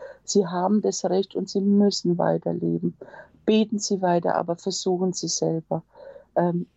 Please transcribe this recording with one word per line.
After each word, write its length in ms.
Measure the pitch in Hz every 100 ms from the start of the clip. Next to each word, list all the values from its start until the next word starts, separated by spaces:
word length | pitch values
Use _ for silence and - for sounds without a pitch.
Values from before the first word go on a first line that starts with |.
| - -
Sie 220 | - 202 170
haben 360 | 180 185 208
das 220 | 190 - 180
Recht 300 | 185 196 -
und 140 | 190
Sie 120 | 196
müssen 560 | 202 202 202 - 175 175
weiterleben. 800 | 165 165 170 170 170 170 175 - - - - _ -
Beten 340 | 220 214 208
Sie 220 | - 190
weiter, 340 | 185 175 175 -
aber 200 | 170 175
versuchen 560 | 196 - 190 180 185
Sie 140 | - 165
selber, 540 | - 160 165 - 160 - - - - - -
ähm, 320 | 175 175 -